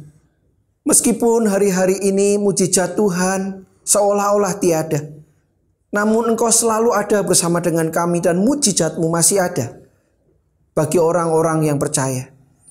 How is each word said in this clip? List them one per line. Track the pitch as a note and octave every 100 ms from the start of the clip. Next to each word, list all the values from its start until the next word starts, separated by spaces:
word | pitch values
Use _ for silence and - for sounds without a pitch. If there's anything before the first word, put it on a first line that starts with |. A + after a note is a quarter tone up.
| - _ _ _ _ _ _ _
Meskipun | D4 - B3+ G#3+ A#3 A#3 A3
hari-hari | G3 G3+ F#3 F#3 G3
ini | G3 F#3+ G3+ G3+
mujizat | G3+ F#3+ F3 G3+ F3 -
Tuhan | G#3+ F3 F#3 F#3+ G3 F#3+ - _ -
seolah-olah | G#3 G3+ G3+ G3+ G#3 G3 -
tiada, | F3+ D#3+ D#3 D3 - - - _ _ _ _ _ - G3+
namun | G#3+ A3 A#3 A3
Engkau | A#3
selalu | A3+ A#3 A3 A#3
ada | G3+ G#3 G#3
bersama | F3 F3+ E3+ E3+
dengan | E3+ E3 D#3+
kami | F3 E3+ F3
dan | F3+ F3
mujizat-Mu | G#3+ D4 G#3+ F3+ D#3+ E3+ D#3+
masih | E3+ E3 G3+
ada | F3+ - A#2 - - _ _ _ _ _ _ _ _ -
bagi | D3+ F3+
orang-orang | E3 E3+ E3 D#3+ E3 D#3+ D#3
yang | C#3
percaya. | C#3+ D3 C3+ B2+ B2+ _ _ _ _